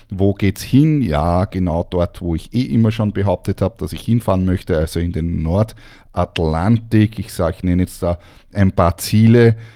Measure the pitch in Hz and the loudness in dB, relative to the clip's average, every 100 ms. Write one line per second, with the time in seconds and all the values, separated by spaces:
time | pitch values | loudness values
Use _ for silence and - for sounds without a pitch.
0 | - 95 98 98 98 - - 127 156 151 | -14 -2 0 2 -2 -2 0 2 4 2
1 | 107 73 82 87 92 92 90 82 87 90 | 0 0 0 0 -2 -2 -2 -2 -4 -2
2 | 85 - 87 80 - 120 131 127 113 110 | -4 -4 -4 -6 -4 -4 -2 0 0 0
3 | 107 101 98 - - 95 95 - 85 85 | -2 -2 -2 -2 -4 -2 -4 -4 -10 -8
4 | - 117 101 95 92 90 - 80 80 85 | -2 -2 0 0 0 -2 -2 -2 -2 -2
5 | 85 82 85 85 78 92 110 - - - | -4 -4 -4 -4 -2 0 -2 -6 -20 -20
6 | _ - 90 - 80 80 95 113 113 110 | _ -6 -4 -2 -2 0 0 0 0 2
7 | 104 - 95 - 82 - 92 90 90 - | 2 0 -12 -4 -4 -2 -2 0 -2 -4
8 | 87 87 - - _ 101 95 - 85 - | -4 -4 -8 -20 _ 0 0 2 0 0
9 | - 107 113 120 117 113 - | -2 4 6 6 6 4 -6